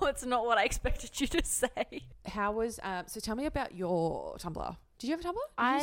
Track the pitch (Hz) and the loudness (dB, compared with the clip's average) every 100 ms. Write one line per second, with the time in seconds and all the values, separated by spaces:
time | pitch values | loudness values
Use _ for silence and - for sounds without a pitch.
0 | 302 - 247 247 233 220 214 - 254 - | 2 0 2 2 4 6 6 4 0 0
1 | 226 - 277 339 - - 247 - - - | -2 -2 0 2 2 2 0 0 -4 -6
2 | - - - 208 202 214 226 214 196 180 | -12 -14 -8 -2 0 0 -2 -2 -6 -6
3 | 175 220 220 226 302 285 262 175 180 175 | -6 -6 -4 -2 0 -2 -4 -2 0 2
4 | 165 143 76 - 175 160 - 170 - - | 2 0 -6 -8 -8 -4 -6 -6 -14 -8
5 | 240 330 349 392 587 - 240 277 | -4 -2 -2 -4 -6 0 2 4